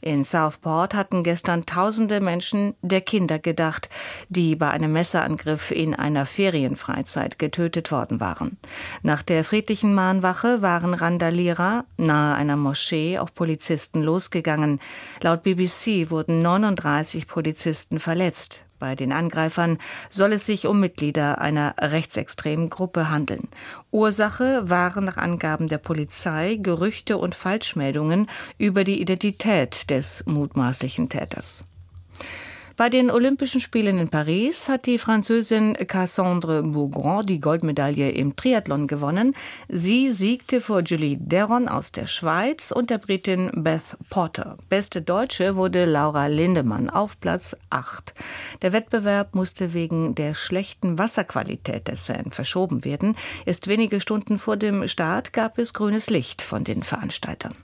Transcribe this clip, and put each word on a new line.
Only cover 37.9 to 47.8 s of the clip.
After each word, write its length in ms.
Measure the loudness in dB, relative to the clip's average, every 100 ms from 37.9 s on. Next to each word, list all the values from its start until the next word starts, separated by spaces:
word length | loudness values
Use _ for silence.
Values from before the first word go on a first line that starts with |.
| 2 0
im 260 | 2 -2 0
Triathlon 500 | 2 2 2 -2 0
gewonnen. 480 | -2 0 2 2 0 -8 -16 -6
Sie 460 | -2 2 4 4
siegte 480 | 2 2 0 0 -2
vor 180 | 2 0
Julie 380 | 2 0 0 -2
Deron 480 | 0 2 4 2 2
aus 240 | -2 -4
der 160 | -8 -6
Schweiz 640 | -4 0 0 0 -2 -2
und 180 | -2 0
der 100 | -2
Britin 520 | 0 -2 0 0 0
Beth 440 | 0 0 0 -4 -18 -4
Porter. 460 | -2 -2 -2 -10 -10 -2
Beste 320 | 0 0 -4
Deutsche 560 | -2 0 0 0 0 2
wurde 260 | 2 4
Laura 440 | 4 4 2 2 2
Lindemann 640 | 2 4 4 2 0 0
auf 300 | 0 -2 -4
Platz 340 | -4 -2 -4 -10 -6
acht. 440 | -6